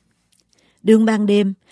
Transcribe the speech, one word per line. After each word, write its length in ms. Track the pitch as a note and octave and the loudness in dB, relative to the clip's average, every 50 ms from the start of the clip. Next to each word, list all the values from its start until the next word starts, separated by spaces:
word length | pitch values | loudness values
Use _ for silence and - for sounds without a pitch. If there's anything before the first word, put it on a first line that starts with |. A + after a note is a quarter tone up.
| _ _ _ _ _ _ _ _ _ _ _ _ _ _ _ _ - | _ _ _ _ _ _ _ _ _ _ _ _ _ _ _ _ -2
Đương 220 | G3 A3 A3 A3 | 0 2 2 2
ban 200 | A3 A3 G#3 G#3+ | 0 -2 -2 -2
đêm, 280 | G3+ G3+ G#3 G3+ G3 F#3+ - _ _ | -2 0 0 -2 -2 -6 -10 _ _